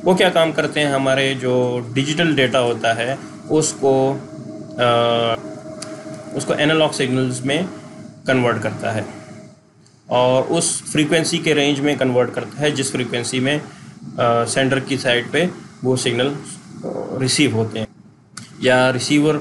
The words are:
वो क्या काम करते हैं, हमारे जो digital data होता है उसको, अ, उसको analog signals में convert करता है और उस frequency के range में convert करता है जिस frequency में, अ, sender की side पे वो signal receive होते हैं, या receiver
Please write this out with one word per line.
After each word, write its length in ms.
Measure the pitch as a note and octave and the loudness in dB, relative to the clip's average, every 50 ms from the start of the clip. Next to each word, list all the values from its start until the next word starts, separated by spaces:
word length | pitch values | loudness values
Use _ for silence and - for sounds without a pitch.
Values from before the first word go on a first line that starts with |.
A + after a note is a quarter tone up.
| - | 2
वो 100 | F3 F#3 | 2 4
क्या 160 | F3+ G#3 F3+ | 4 4 4
काम 220 | E3 E3 D#3+ D#3+ D#3 | 4 4 2 2 2
करते 280 | D#3 D3+ D3+ D3+ D#3 | 0 -2 0 0 0
हैं, 120 | D3+ C#3+ C#3 | 0 2 2
हमारे 420 | C3+ C3+ C3+ C3 C3+ C3+ C3+ C3+ | 2 2 2 2 2 2 0 0
जो 200 | B2+ B2 B2+ B2 B2 B2 B2 B2 B2 A#2 A#2 A#2+ | -2 -2 0 2 2 2 0 0 -4 -6 -4 -2
digital 400 | C3 C3+ D3 D#3 D#3+ F3 E3 D3+ | -2 -2 0 0 0 2 2 4
data 240 | C3+ C3 B2 A2+ C3 | 4 2 4 4 4
होता 340 | B2 A#2+ A#2 A2+ - A#2 A2+ | 2 2 0 0 0 0 0
है 260 | A#2+ A#2 B2 C3+ C3+ - - - - - - | 0 0 -4 -4 -6 -8 -14 -16 -14 -6 0
उसको, 420 | D3 D#3 D3+ D3+ - - C#3 C#3 C3+ C3+ C3 C3+ C#3 - - - - - - - - - - - - - | 2 2 2 0 -2 0 2 4 4 4 4 2 0 -2 -8 -12 -14 -14 -14 -14 -14 -14 -14 -10 -4 0
अ, 100 | B2 A#2+ A#2+ A#2 A#2+ A#2 A#2 A#2 A#2 A#2 A#2 A2+ - - - - - - - - - - - - - - - - - - - | 2 2 4 4 4 2 2 2 2 0 0 -2 -4 -10 -12 -12 -14 -14 -14 -14 -14 -14 -14 -14 -14 -14 -14 -14 -12 -8 -8
उसको 180 | - - - - | -6 -4 -2 -2
analog 380 | D3+ D3 D3+ D#3+ D#3 D#3 D3 D3+ | 0 2 2 2 2 2 2 0
signals 500 | - C#3+ B2+ B2+ C3 C3 B2+ B2+ A#2+ A#2+ | -2 -2 0 0 0 0 -2 -2 -4 -2
में 260 | C3+ C#3 D#3+ F#3 F#3 - - - - - - - - - - - | -2 -2 -2 -2 -4 -8 -12 -16 -18 -18 -18 -18 -18 -18 -10 -2
convert 360 | - C3 B2+ A#2+ A#2+ A2+ G#2+ A2 | 0 2 2 4 2 2 0 -2
करता 280 | G#2+ G#2 - G#2+ A2 | -4 -6 -4 -6 -4
है 140 | A2 A2 G2 - - - - - - - - - - _ _ _ _ _ _ _ _ _ _ - | -4 -4 -6 -6 -10 -16 -16 -18 -18 -18 -20 -20 -20 _ _ _ _ _ _ _ _ _ _ -2
और 320 | A#2+ B2 B2+ B2+ B2+ C3 B2+ | 2 4 4 6 4 4 2
उस 500 | - D#3+ E3+ E3+ - - - - - - | 2 0 0 0 0 -4 -4 -6 -2 0
frequency 460 | D3 D#3 D3 E3+ D#3+ D#3 D#3 E3+ E3+ | 2 2 4 2 2 2 0 -2 -2
के 160 | D#3 D#3+ D3+ | 0 2 2
range 260 | D3 C#3+ C#3+ D3 C3+ | 2 2 2 2 2
में 160 | C#3 D3 C#3+ B2 | 2 0 0 2
convert 360 | C3 C3 B2 B2 B2 A#2 - | 0 2 4 2 2 2 0
करता 260 | B2 A2+ - - - | -6 -8 -8 -6 -2
है 100 | C#3+ D3+ | -2 0
जिस 220 | D3 B2+ C3+ - - | 0 0 -2 -2 -2
frequency 480 | - B2+ - - A#2+ A#2 A2+ C3 B2+ | -4 -4 -2 -4 -4 -4 -2 -2 0
में, 200 | B2 C3+ D3 D3+ | 0 0 0 -2
अ, 40 | D3 - - - - - - - - - - - B2 A#2 A#2 A#2 A#2 | -4 -8 -18 -20 -20 -20 -20 -18 -16 -12 -4 0 2 4 4 2 2
sender 360 | A2 - - C3+ C3 C3+ C3+ | 0 2 2 2 2 2 0
की 160 | C3+ - C#3 B2 | 0 -2 -4 -2
side 320 | - C3 A#2+ A#2+ A#2+ - | 0 2 0 0 0 0
पे 180 | - D3 F3 F3+ - - - - - - - | 0 0 0 0 -2 -8 -16 -18 -14 -6 0
वो 120 | B2+ B2+ | 0 0
signal 400 | B2 - C3 A#2 A#2+ B2+ C#3+ C#3+ D3 - - - - - - - - - - - - - - - C3 | 2 0 0 0 0 0 0 -2 -4 -10 -14 -16 -18 -18 -18 -16 -12 -10 -8 -8 -8 -8 -8 -4 -2
receive 340 | C3 B2+ - - D3 B2 G#2+ | -2 0 2 2 2 2 2
होते 240 | A2 A2+ G#2+ G#2 A2+ | 0 -2 -2 -2 -6
हैं, 80 | A2 - - - - - - _ _ _ - - - - - - - | -8 -8 -10 -20 -20 -20 -20 _ _ _ -20 -20 -20 -18 -10 -2 2
या 280 | B2+ B2+ B2+ B2+ C3 | 4 4 6 6 4
receiver 500 | C3 B2 B2+ - D3 D3 D3 D#3 D3+ D3 | 2 0 0 2 2 4 4 4 2 0